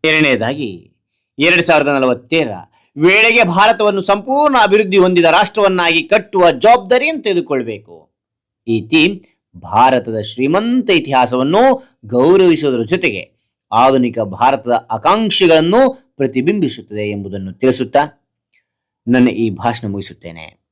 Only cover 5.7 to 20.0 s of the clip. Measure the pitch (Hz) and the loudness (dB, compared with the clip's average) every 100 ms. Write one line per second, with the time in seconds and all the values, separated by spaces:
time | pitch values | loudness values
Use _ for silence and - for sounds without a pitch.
5.7 | 185 170 165 - 208 202 196 175 139 208 | 0 0 -2 0 -2 0 2 2 4 4
6.7 | 240 190 247 294 320 208 175 175 139 113 | 4 2 -2 -2 -4 -4 -4 -2 -6 -6
7.7 | 104 _ 85 76 _ _ _ _ _ - | -12 _ -20 _ _ _ _ _ _ -4
8.7 | 113 110 160 170 196 _ _ _ 87 - | -4 0 0 0 -2 _ _ _ -20 -4
9.7 | 107 131 127 117 110 104 - 135 180 233 | 2 4 2 -2 -8 -8 -4 -2 0 0
10.7 | 254 247 175 123 135 123 127 135 185 262 | -2 0 -2 0 0 0 0 0 2 2
11.7 | 262 - _ 110 123 139 190 185 160 147 | 0 -6 _ -4 0 4 4 4 2 0
12.7 | 123 113 175 180 98 - _ _ _ _ | -2 -2 -2 -2 -6 -14 _ _ _ _
13.7 | 110 135 135 123 117 104 95 123 135 120 | 2 2 2 0 -4 -8 -2 -2 -2 -2
14.7 | 117 - 110 156 208 220 - 180 160 165 | -4 -4 -4 0 0 -2 0 2 4 4
15.7 | 214 262 262 _ _ 135 131 143 208 147 | 2 2 -2 _ _ -4 -2 -2 -2 -4
16.7 | 113 - 104 104 104 98 98 95 90 131 | -6 -12 -8 -6 -8 -10 -10 -12 -2 -2
17.7 | 127 123 143 151 _ _ _ _ _ _ | 0 -2 -2 -4 _ _ _ _ _ _
18.7 | _ _ _ - 123 123 98 113 95 117 | _ _ _ -2 2 2 0 -6 -4 -6
19.7 | 117 104 98 | -6 -8 -10